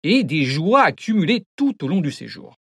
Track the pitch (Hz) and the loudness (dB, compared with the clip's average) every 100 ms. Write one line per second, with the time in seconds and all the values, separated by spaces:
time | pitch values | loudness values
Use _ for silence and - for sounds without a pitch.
0 | 151 254 165 156 131 139 175 262 208 - | 2 0 2 0 0 -2 2 4 2 0
1 | - 214 160 247 - - 285 220 135 190 | -2 0 2 0 -4 -2 -2 -2 -2 0
2 | 147 - 110 - 113 _ | -2 -6 -14 -16 -20 _